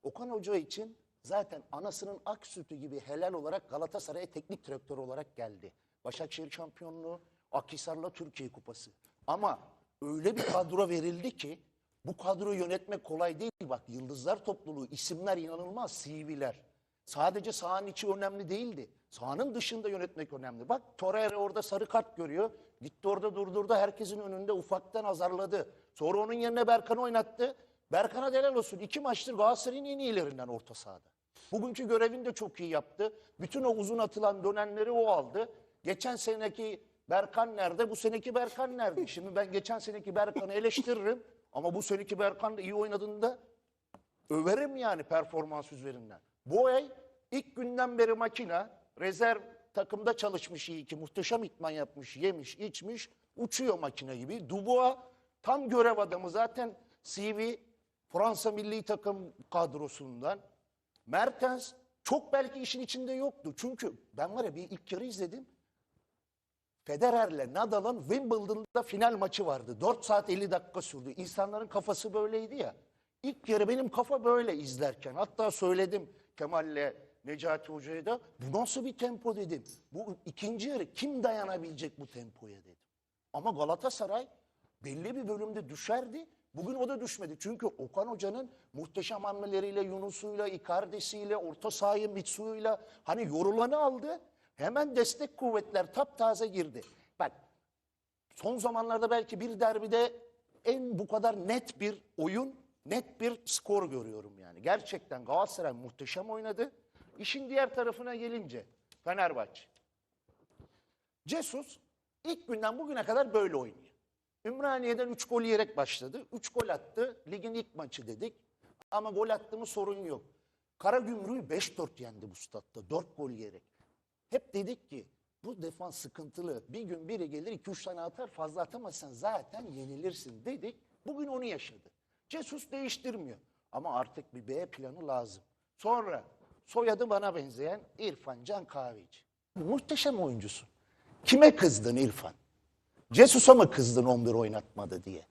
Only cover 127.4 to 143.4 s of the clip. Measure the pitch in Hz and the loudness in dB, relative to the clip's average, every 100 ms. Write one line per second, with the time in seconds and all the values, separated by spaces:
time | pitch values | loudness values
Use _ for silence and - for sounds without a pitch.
127.4 | 175 208 - 190 196 175 170 202 247 - | -10 -10 -10 -10 -10 -8 -10 -10 -12 -8
128.4 | 156 160 170 247 220 151 147 120 196 208 | -8 -4 -6 -6 -12 -12 -14 -6 -4 -4
129.4 | 131 214 233 135 135 139 180 175 131 113 | -6 -14 -12 -12 -12 -6 -6 -8 -14 -12
130.4 | 117 269 214 233 _ _ - 285 285 262 | -10 -8 -10 -14 _ _ -12 -8 -6 -4
131.4 | 247 160 - 104 - _ _ _ _ 320 | -4 -8 -10 -18 -20 _ _ _ _ -10
132.4 | - 294 - 277 269 - - 220 143 110 | -10 -12 -10 -8 -6 -6 -8 -8 -10 -14
133.4 | _ _ _ 127 160 123 127 - 135 123 | _ _ _ -8 -2 -2 -2 -6 -16 -16
134.4 | 110 135 180 - 131 156 156 127 117 95 | -8 -6 -6 -10 -14 -10 -4 -2 -4 -12
135.4 | _ _ _ _ 208 240 208 143 - _ | _ _ _ _ 2 2 2 -6 -8 _
136.4 | _ _ _ 233 233 208 240 202 202 170 | _ _ _ 2 4 4 4 2 2 -2
137.4 | 139 117 151 208 - - 214 143 - 120 | -6 -6 -4 -4 -10 -6 -6 -6 -10 -12
138.4 | 123 202 165 143 123 110 87 - _ _ | -6 -6 -6 -8 -8 -10 -20 -20 _ _
139.4 | _ - 165 277 - 302 294 240 165 117 | _ -6 0 0 0 0 2 2 0 -2
140.4 | 104 - - _ _ _ _ - - 254 | -6 -10 -14 _ _ _ _ -6 6 12
141.4 | 302 294 180 110 110 120 131 107 82 - | 12 12 6 6 2 4 2 2 -10 -12
142.4 | _ _ _ _ _ _ _ 117 262 254 | _ _ _ _ _ _ _ 12 12 12